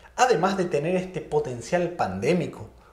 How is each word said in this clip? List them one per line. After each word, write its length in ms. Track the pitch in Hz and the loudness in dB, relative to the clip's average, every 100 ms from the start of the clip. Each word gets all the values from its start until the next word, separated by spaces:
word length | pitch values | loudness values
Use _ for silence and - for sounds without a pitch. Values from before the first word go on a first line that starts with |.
| - | -6
Además 420 | - 254 170 190 196 | 4 4 6 2 0
de 100 | 165 | 0
tener 280 | 143 165 | 0 0
este 260 | 185 - 156 | -2 -2 -8
potencial 680 | - 151 135 120 - 175 170 | -2 -2 -2 -6 -2 0 0
pandémico, 800 | - 104 95 123 175 131 - - - - | -2 -4 -2 0 0 0 -8 -16 -20 -20